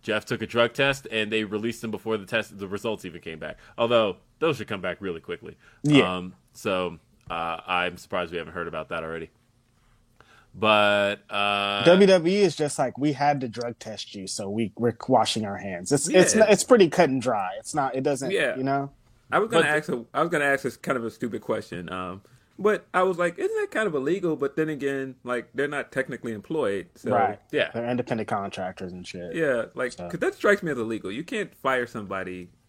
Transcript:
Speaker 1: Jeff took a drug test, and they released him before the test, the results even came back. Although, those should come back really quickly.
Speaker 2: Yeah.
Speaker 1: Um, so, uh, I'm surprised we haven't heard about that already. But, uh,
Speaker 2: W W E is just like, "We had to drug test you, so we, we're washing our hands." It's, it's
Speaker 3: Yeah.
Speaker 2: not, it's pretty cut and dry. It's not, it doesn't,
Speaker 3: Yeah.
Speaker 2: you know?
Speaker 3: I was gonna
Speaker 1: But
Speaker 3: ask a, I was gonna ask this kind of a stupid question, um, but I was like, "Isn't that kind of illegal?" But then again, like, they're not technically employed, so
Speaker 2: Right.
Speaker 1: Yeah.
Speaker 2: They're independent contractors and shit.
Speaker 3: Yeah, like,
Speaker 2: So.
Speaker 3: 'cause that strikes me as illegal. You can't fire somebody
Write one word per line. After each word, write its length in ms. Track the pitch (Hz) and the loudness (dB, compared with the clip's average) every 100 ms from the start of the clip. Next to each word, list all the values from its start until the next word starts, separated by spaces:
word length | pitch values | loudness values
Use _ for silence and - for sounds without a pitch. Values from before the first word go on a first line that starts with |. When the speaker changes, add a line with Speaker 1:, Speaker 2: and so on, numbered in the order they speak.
Speaker 1:
Jeff 220 | - 107 | -2 -2
took 180 | - 120 | -2 -6
a 40 | 110 | -2
drug 260 | 117 117 | 2 2
test, 340 | - 139 135 - | 4 0 0 -4
and 200 | 110 107 | -4 -2
they 140 | 110 | -2
released 400 | 107 104 113 113 | -2 -2 -4 -6
him 60 | 113 | -8
before 260 | 101 113 110 | -6 -4 -4
the 100 | 95 | -2
test, 320 | 117 107 101 | -4 -4 -10
the 80 | 98 | -8
results 360 | 101 117 104 | -6 -4 -6
even 160 | 92 82 | -8 -12
came 180 | 85 80 | -14 -12
back. 200 | 78 - - - | -12 -12 -18 -2
Although, 400 | 117 117 110 90 _ _ | 4 4 2 -2 _ _
those 180 | 160 143 | -2 -2
should 120 | 107 | -6
come 120 | 101 | -6
back 180 | 90 85 | -6 -6
really 200 | 98 82 | -6 -8
quickly. 360 | - 110 117 98 _ _ | -8 -12 -12 -18 _ _
Speaker 2:
Yeah. 340 | - 143 92 92 | 4 6 4 0
Speaker 1:
Um, 180 | 90 - _ | -8 -14 _
so, 440 | - 107 95 90 85 _ _ - | -8 -2 -2 -2 -6 _ _ -10
uh, 300 | 85 85 82 - | -6 -4 -6 -4
I'm 300 | 90 90 87 | -2 -2 -6
surprised 340 | - 95 87 | -8 -6 -4
we 60 | 85 | -6
haven't 160 | 80 | -8
heard 140 | 85 85 | -8 -8
about 200 | 80 76 | -8 -8
that 140 | 85 | -8
already. 260 | 80 82 80 _ _ _ _ _ _ _ _ _ - - _ | -6 -8 -10 _ _ _ _ _ _ _ _ _ -20 -20 _
But, 600 | 92 107 107 104 101 101 104 _ | -2 4 6 6 6 4 0 _
uh, 540 | 104 101 101 101 101 | -2 0 2 2 4
Speaker 2:
W 220 | 101 185 196 | 6 8 8
W 320 | 190 165 202 | 6 4 2
E 40 | |
is 140 | 196 - | 2 2
just 220 | 151 - | -4 0
like, 200 | 131 117 | -2 0
"We 140 | 143 | -2
had 280 | 135 147 143 | 0 0 0
to 60 | 127 | -4
drug 300 | 107 120 117 | -6 -8 -10
test 360 | - 104 - | -12 -12 -12
you, 120 | 104 95 | -12 -10
so 220 | - - | -8 -6
we, 240 | 196 110 - | -2 -4 0
we're 200 | 120 113 - | -2 -2 2
washing 380 | 127 110 - | 4 4 0
our 120 | 107 98 | -4 -6
hands." 340 | 98 87 92 | -8 -8 0
It's, 160 | 139 170 | 0 4
it's 260 | 302 - | 6 6
Speaker 3:
Yeah. 60 | 214 | 6
Speaker 2:
not, 100 | 214 | 6
it's 140 | 196 | 6
pretty 240 | - 247 175 | 6 6 6
cut 220 | - 165 | 6 4
and 100 | 131 | 4
dry. 280 | 117 110 92 101 | 0 -2 -2 -6
It's 160 | - | -6
not, 200 | 156 135 | -2 -2
it 80 | 127 | 0
doesn't, 280 | 139 139 131 | -2 -2 -2
Speaker 3:
Yeah. 260 | 190 143 131 | 0 0 0
Speaker 2:
you 80 | |
know? 260 | 131 139 139 _ _ _ _ | -2 -2 -2 _ _ _ _
Speaker 3:
I 80 | 160 | -2
was 120 | 220 | 2
gonna 140 | 165 | 2
Speaker 1:
But 60 | 156 | 4
Speaker 3:
ask 180 | 151 151 | 2 0
a, 140 | 131 113 | -6 -4
I 60 | 135 | -2
was 80 | 165 | 0
gonna 160 | 165 143 | 2 2
ask 160 | 139 | 2
this 120 | 131 - | 0 -6
kind 180 | - 135 | -4 -2
of 80 | |
a 60 | 113 | -2
stupid 320 | - 123 107 | -6 -6 -6
question, 500 | - 110 104 87 85 | -4 -4 -4 -10 -8
um, 300 | 92 92 92 _ _ _ - | -8 -8 -10 _ _ _ -2
but 280 | 196 202 - | 0 0 -2
I 80 | 180 | 0
was 160 | 185 175 | 2 2
like, 200 | 175 175 | -2 -2
"Isn't 180 | 381 440 | -4 -2
that 100 | 403 | -4
kind 160 | 254 214 | -2 -2
of 80 | |
illegal?" 400 | 147 135 190 175 151 | -2 -2 -2 -2 -2
But 200 | 139 151 | -2 -2
then 120 | 156 | -4
again, 460 | 147 139 139 135 127 | -2 -4 -4 -6 -10
like, 280 | 123 123 - | -6 -6 -6
they're 140 | 123 143 | -4 -4
not 240 | 143 127 | -4 -6
technically 400 | - 131 123 123 | -6 -4 -6 -6
employed, 560 | 110 - 160 117 98 87 - | -8 -6 -2 0 -2 -6 -10
so 160 | - | 0
Speaker 2:
Right. 260 | 123 110 90 _ | 2 2 -2 _
Speaker 1:
Yeah. 180 | 151 92 | -2 0
Speaker 2:
They're 160 | 117 120 | -2 -2
independent 400 | 123 123 117 104 | -2 -2 -4 -2
contractors 640 | 110 98 - 92 92 92 | -4 -4 -6 -8 -8 -12
and 140 | 90 87 | -12 -12
shit. 300 | 92 87 - | -12 -8 -2
Speaker 3:
Yeah, 300 | 156 123 113 | 0 0 -2
like, 180 | - 127 | -6 -8
Speaker 2:
So. 160 | - 175 | -6 -10
Speaker 3:
'cause 100 | 170 | -2
that 140 | 349 | -2
strikes 280 | 403 226 202 | 0 2 2
me 100 | 170 | 2
as 60 | 139 | -4
illegal. 340 | 113 110 95 | -2 -4 -6
You 120 | 107 | -8
can't 300 | 170 269 196 _ | -6 -6 -8 _
fire 300 | 135 131 120 | 0 0 -2
somebody 640 | 123 101 95 92 92 87 _ | -8 -6 -6 -6 -10 -14 _